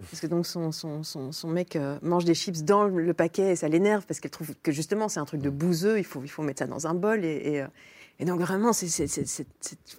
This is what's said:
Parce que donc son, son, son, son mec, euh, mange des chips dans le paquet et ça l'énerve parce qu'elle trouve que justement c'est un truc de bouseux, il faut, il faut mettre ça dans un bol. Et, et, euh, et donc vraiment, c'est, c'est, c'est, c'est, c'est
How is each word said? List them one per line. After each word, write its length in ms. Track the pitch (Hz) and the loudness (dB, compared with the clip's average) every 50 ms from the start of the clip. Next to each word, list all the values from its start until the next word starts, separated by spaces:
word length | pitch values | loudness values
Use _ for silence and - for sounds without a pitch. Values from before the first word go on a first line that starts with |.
| - - | -16 -14
Parce 100 | - - | -10 -8
que 60 | 170 | -4
donc 200 | 156 170 170 170 | 0 0 0 0
son, 260 | - - 175 165 160 | 0 -4 -4 -4 -4
son, 320 | 156 - - 156 147 156 156 | -4 -6 -8 -8 -8 -8 -8
son, 260 | - - 147 131 135 | -8 -8 -8 -8 -8
son 160 | 156 - - 165 | -8 -8 -4 -2
mec, 280 | 165 180 175 - - | -2 -2 -2 -2 -2
euh, 200 | 160 143 139 143 143 | -4 -2 -4 -4 -4
mange 220 | - 165 175 175 170 | 0 2 2 4 4
des 100 | 170 165 | 4 4
chips 300 | - - 202 170 156 151 | 2 0 -2 -4 0 4
dans 240 | 170 202 208 208 202 | 6 6 6 6 4
le 260 | 185 170 160 175 165 | 2 2 2 2 2
paquet 380 | - 165 160 - 208 190 196 | 2 2 2 2 2 2 2
et 40 | 175 | 2
ça 120 | - 165 147 | 2 2 4
l'énerve 360 | 160 170 196 208 214 202 - | 4 6 6 6 4 2 0
parce 140 | - 156 - | -4 -6 -8
qu'elle 140 | - 143 | -8 -10
trouve 200 | - - 165 151 - - | -10 -10 -10 -10 -10 -2
que 120 | - 165 | 0 0
justement 360 | 143 151 160 - 202 214 214 208 | 0 0 0 0 0 0 0 0
c'est 120 | - 165 | -2 -4
un 40 | 143 | -4
truc 160 | - - 147 | -4 -4 -2
de 80 | 135 143 | -2 -2
bouseux, 480 | 139 143 165 180 175 160 185 214 226 208 | 0 0 2 2 2 4 4 4 2 2
il 40 | 180 | 0
faut, 160 | - - 139 131 | -2 -6 -10 -10
il 40 | 143 | -8
faut 140 | - - | -6 -4
mettre 160 | 156 143 139 - | -4 -4 -2 -2
ça 80 | 131 | -4
dans 220 | - - - 160 156 | -4 -2 -4 -2 -2
un 60 | 175 | 0
bol. 300 | 175 196 214 226 214 175 | 2 2 2 2 2 0
Et, 40 | 160 151 - - | 0 -2 -2 -2
et, 180 | 151 147 143 | 0 0 -2
euh, 40 | 135 - - - - - - - - - _ - | -2 -6 -10 -16 -20 -20 -20 -20 -20 -20 _ -4
et 60 | 147 | -2
donc 160 | 175 180 165 | 0 0 0
vraiment, 320 | 180 180 190 196 220 240 | 0 0 0 2 2 2
c'est, 160 | 202 - 185 165 | 2 2 0 -2
c'est, 180 | - - 147 | -2 -2 -2
c'est, 220 | 147 - 151 139 - | -2 -2 -4 -4 -4
c'est, 180 | - - - - - _ | -6 -8 -10 -12 -14 _
c'est 180 | - - - - _ - - | -14 -14 -14 -16 _ -20 -20